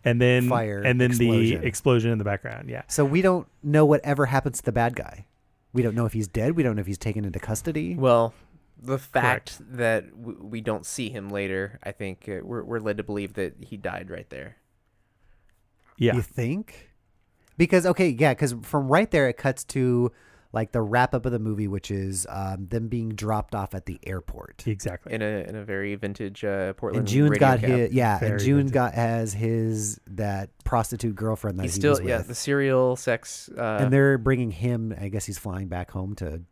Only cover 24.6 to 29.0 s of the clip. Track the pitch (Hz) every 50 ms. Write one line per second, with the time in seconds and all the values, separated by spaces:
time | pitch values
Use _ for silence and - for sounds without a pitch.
24.6 | - 117 107 95 - 95 87 - _ - 113 110 107 104 107 101 87 - 98 107
25.6 | 101 110 98 98 98 101 101 98 110 98 101 - 113 98 101 - - 104 98 98
26.6 | 92 95 98 - - 104 - 120 117 98 107 135 147 147 143 104 143 135 127 117
27.6 | 113 123 127 123 117 117 120 131 120 110 101 98 - 107 104 101 101 131 143 143
28.6 | 139 135 123 135 123 117 - 120